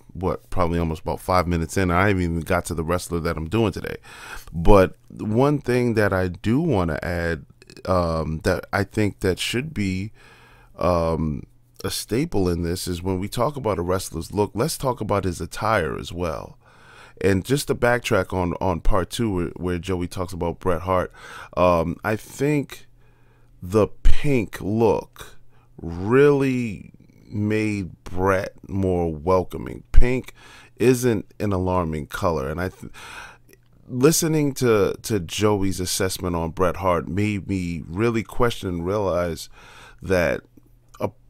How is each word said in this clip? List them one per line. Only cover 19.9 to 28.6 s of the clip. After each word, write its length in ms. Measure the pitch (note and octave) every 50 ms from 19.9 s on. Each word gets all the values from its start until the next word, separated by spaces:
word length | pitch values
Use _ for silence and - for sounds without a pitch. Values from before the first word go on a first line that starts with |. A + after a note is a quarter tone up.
| F#2+ F2+ F2+
talks 260 | E2+ - F#2+ F2+ -
about 280 | F2+ E2+ E2+ E2+ D#2+ -
Bret 220 | - F#2 F2 D#2+
Hart, 300 | F2 F#2+ F#2 F2+ E2+ - - - - - - - - - -
um, 400 | - F2+ F2+ F2 E2 E2 E2+ - - -
I 100 | G2+ A2
think 720 | G#2 - - - - C3+ C#3+ D3+ D3 C3 - - - - - - - - - - _ - - _ - - - - -
the 280 | - F2 G2 A2 G2+ -
pink 720 | - - - - - - - D3 C#3 A#2+ G#2+ - - -
look 800 | - F2+ G#2+ A2+ A#2 G#2 E2 - - - - - - - - - - - - - - _ - -
really 1080 | D#2 E2 E2+ F2 F#2+ G#2 A#2+ C3+ C#3+ D3 C#3+ C#3 C#3 C3+ B2+ B2 A#2+ A2+ F#2 - - - - - - - - G1+ A1
made 800 | - - G#2 G#2 G#2 G#2+ A2 G#2+ G#2+ G#2 G2+ F#2+ E2 - - -
Bret 480 | - F2+ F2+ F#2+ G2 F#2+ F#2 - - - -